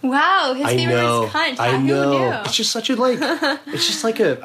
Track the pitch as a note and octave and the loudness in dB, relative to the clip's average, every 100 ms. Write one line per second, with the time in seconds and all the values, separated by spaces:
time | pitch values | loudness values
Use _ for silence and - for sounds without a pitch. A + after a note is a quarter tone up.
0 | C4 C#4 E4 F#4+ D4 B3+ - B2 B2 B2 | 0 2 2 2 0 0 0 0 2 2
1 | A#2+ A#2 A2 - - - A#2+ C3 C3+ C#3 | 2 2 0 -2 -2 0 0 2 2 2
2 | C#3 C#3 B2+ - B2 - A3 A#3 A3 A#3+ | 2 2 0 -2 -4 -2 -2 -4 -2 0
3 | B3+ B3 - E4 D4 C#4+ - - - - | 2 0 -2 -2 -2 -4 -6 -4 -2 -2
4 | A3+ A3 F#3+ B2+ | -4 0 0 0